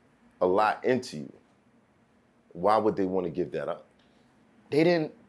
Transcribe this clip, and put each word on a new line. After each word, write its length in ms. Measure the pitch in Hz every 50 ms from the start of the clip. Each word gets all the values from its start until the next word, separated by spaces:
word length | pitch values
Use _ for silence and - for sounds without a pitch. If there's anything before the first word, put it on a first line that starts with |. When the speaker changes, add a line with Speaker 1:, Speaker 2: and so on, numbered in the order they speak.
| _ _ _ _ _ _ _ -
Speaker 1:
a 60 | 90
lot 380 | 92 90 101 107 107 - - -
into 320 | 113 127 127 127 - -
you, 160 | 78 71 - - - _ _ _ _ _ _ _ _ _ _ _ _ _ _ _ _ _ _ _ _ _ _ -
why 240 | 85 87 101 107
would 180 | 110 104 110 95
they 100 | 95 98
wanna 240 | 92 92 95 90 85
give 200 | 76 92 87 71
that 180 | - 78 71 73
up? 160 | 87 - - _ _ _ _ _ _ _ _ _ _ _ _ _ _ _ _ -
Speaker 2:
They 140 | - 147 160
didn't, 280 | 175 175 170 156 143 - - -